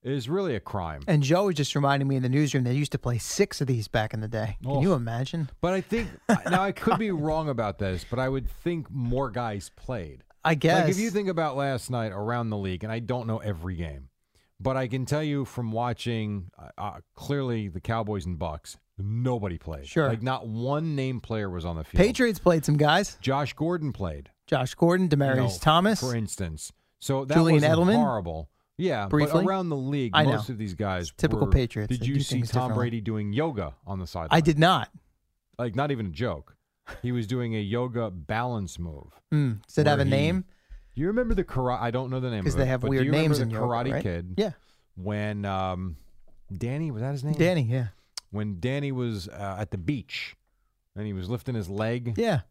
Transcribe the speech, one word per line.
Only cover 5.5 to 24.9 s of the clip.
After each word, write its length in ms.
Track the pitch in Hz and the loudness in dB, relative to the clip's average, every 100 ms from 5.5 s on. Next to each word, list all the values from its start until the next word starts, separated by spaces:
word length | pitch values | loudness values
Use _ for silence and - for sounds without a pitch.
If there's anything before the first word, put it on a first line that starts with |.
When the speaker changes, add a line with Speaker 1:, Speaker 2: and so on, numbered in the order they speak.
| - | -2
Speaker 1:
But 140 | 175 | 0
I 80 | 190 | 0
think, 260 | 180 226 202 - - 220 - | -2 -4 -4 -8 2 2 4
now 100 | 180 | 2
I 100 | 196 | 0
could 280 | - - 185 | 0 0 2
be 100 | 220 | 2
wrong 400 | 175 151 156 156 | 0 0 0 0
about 300 | 120 107 95 | 0 -2 -2
this, 260 | 98 92 - | -2 -2 -4
but 120 | 123 | -2
I 100 | 131 | -2
would 180 | 135 123 | -2 -4
think 440 | - 170 170 127 | -6 -4 -4 -6
more 400 | 135 120 123 135 | -4 -2 0 -2
guys 400 | 110 120 104 - - | -2 -4 -6 -10 -14
played. 480 | - 123 80 65 _ _ 156 | -8 -8 -8 -14 _ _ 2
Speaker 2:
I 40 | |
Speaker 1:
Like, 100 | 156 | 4
Speaker 2:
guess. 300 | 160 185 170 | 6 6 4
Speaker 1:
if 100 | 185 | 2
you 100 | 226 | 0
think 200 | 196 196 | 0 0
about 260 | 170 156 135 | 0 0 0
last 320 | 139 127 - | 0 -2 -2
night 220 | 127 110 | -2 -2
around 400 | 98 104 120 117 | -4 -2 -2 -2
the 60 | 104 | -2
league, 260 | 95 90 | -2 -4
and 100 | 107 | -4
I 60 | 113 | -6
don't 260 | 113 127 113 | -4 -4 -2
know 140 | 110 | -2
every 340 | 107 87 87 85 | -2 -4 -4 -4
game, 340 | 82 71 65 _ _ _ _ _ | -6 -8 -16 _ _ _ _ _
but 180 | 113 131 | -2 0
I 100 | 131 | 0
can 200 | 131 127 | -2 0
tell 160 | 147 | 0
you 220 | 156 143 131 | 0 -2 -2
from 260 | - 117 | -4 -4
watching, 800 | 110 120 117 123 113 107 104 92 - | -2 -2 -2 -2 -2 -2 -6 -8 -16
uh, 80 | 73 - | -20 -10
uh, 220 | 101 - - - | -10 -10 -20 -18
clearly 540 | - 143 131 117 101 | -4 -2 0 -2 -4
the 120 | 87 | -6
Cowboys 460 | - 113 107 104 87 | -4 -2 -2 -4 -4
and 100 | 85 | -4
Bucks, 400 | 85 76 - - _ - | -6 -6 -12 -20 _ -8
nobody 580 | 98 113 127 120 98 85 | -4 0 0 0 -2 -6
played. 300 | - 78 67 | -8 -10 -4
Speaker 2:
Sure. 220 | - 143 | 0 0
Speaker 1:
Like, 120 | 113 | 0
not 240 | 120 131 113 | -2 -4 -4
one 480 | 110 123 147 160 143 | -4 -2 -2 -2 -2
name 260 | 131 123 | -2 -4
player 280 | - 110 101 | -4 -4 -2
was 160 | 90 85 | -4 -4
on 100 | 82 | -6
the 80 | |
field. 200 | 76 - | 0 4
Speaker 2:
Patriots 340 | 202 240 247 190 | 6 6 0 4
played 260 | - 165 143 | 4 4 4
some 120 | 151 | 4
guys. 400 | 147 165 208 - | 6 4 2 -4
Speaker 1:
Josh 340 | - 135 143 | -2 0 -2
Gordon 400 | - 156 175 151 | -2 -2 -2 -4
played. 360 | - 92 73 73 _ - | -4 -6 -6 -12 _ -2
Speaker 2:
Josh 300 | 139 127 - | 0 0 4
Gordon, 320 | 170 | 4